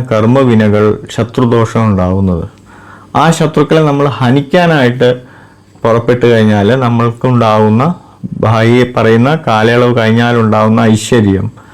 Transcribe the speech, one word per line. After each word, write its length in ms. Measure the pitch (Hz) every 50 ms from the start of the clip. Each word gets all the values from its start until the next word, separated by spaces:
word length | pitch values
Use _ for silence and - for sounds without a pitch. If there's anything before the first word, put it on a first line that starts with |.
| 123 127
കർമ്മവിനകൾ, 720 | 113 107 110 113 127 135 135 123 113 110 107 107 104 104 107 107 104 - - - -
ശത്രുദോഷം 640 | - 110 113 - 131 123 117 117 117 113 110 - 117 113 110
ഉണ്ടാവുന്നത്. 560 | 101 95 90 90 95 98 98 95 90 82 90 104 - - - - - - - - - - - - - 131
ആ 40 | 147 165 165
ശത്രുക്കളെ 440 | - 165 151 - 151 147 - 160 156 156 147
നമ്മൾ 160 | 143 143 143 143 113 107
ഹനിക്കാനായിട്ട് 880 | 127 120 131 143 143 139 - 180 175 170 160 147 127 120 120 127 127 123 123 127 - - - - - - - _ _ _ _ - -
പുറപ്പെട്ടു 420 | 117 110 117 - - 123 120 - 120
കഴിഞ്ഞാൽ 360 | 117 110 107 107 107 104 101 104 123 135 131
നമ്മൾക്കുണ്ടാവുന്ന, 960 | 117 120 117 117 117 113 - - 127 123 120 113 110 107 110 110 107 107 113 135 170 180 - - - - - - - - - - 107 113 110 113 117 120
ഈ 40 | 123 123 123 123
പറയുന്ന 340 | 127 110 113 113 113 120 139 160 156 -
കാലയളവ് 460 | 123 110 107 107 117 117 120 123 123 120 117
കഴിഞ്ഞാലുണ്ടാവുന്ന 800 | 113 110 110 117 120 120 120 117 110 107 110 107 110 107 110 113 117 110 110
ഐശ്വര്യം 540 | 107 - - 127 117 107 98 95 92 98 110 - - - -